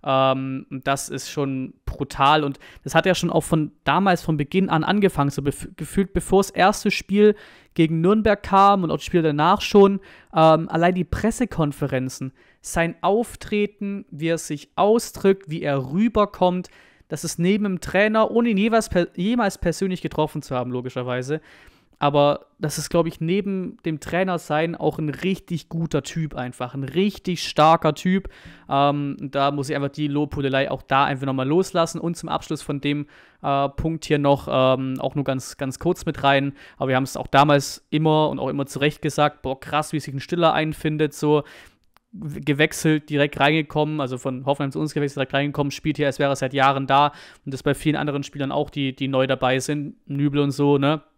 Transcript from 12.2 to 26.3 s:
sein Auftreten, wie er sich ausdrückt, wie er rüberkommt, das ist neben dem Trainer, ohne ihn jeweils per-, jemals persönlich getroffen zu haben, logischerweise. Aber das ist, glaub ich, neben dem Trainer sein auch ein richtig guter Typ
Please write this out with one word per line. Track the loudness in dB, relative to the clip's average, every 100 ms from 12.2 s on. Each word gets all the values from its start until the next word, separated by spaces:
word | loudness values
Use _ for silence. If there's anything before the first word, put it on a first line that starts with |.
| -12 _ _ _
sein | -8 -2 -2 -2
Auftreten, | 0 0 -2 -8 -6 -2 -2 _ -8 -8 -12
wie | -8 -4
er | -4
sich | -4 -10 -10 0
ausdrückt, | 2 2 0 0 2 2 -2
wie | -6
er | -2 -2 -2
rüberkommt, | 0 0 2 -2 2 0 0 -8 _ _ _ _
das | -10
ist | -8 -2
neben | 0 2
dem | 0 -4
Trainer, | -2 0 2 2 2
ohne | 2 2
ihn | 2
jeweils | 2 2 2
per-, | 0 -2
jemals | -2 -2 0 0 0
persönlich | -4 -2 -4 -4
getroffen | -6 -2 -2 -4
zu | -6 -4
haben, | -4
logischerweise. | -6 -6 -6 -4 -4 -4 -6 _ -20 -20 _ _ _
Aber | 0 4 4 2 -6 _
das | -6 -6
ist, | -2
glaub | 0 0
ich, | -2
neben | -2 0 0 -4 -6 -8 -6
dem | -6
Trainer | -4 -2 0 -2
sein | -2 -2 0
auch | -2 -4 -2
ein | -6
richtig | -4 -2 -4 -4 -8 -6
guter | -6 -2 -4
Typ | -4 -6 -6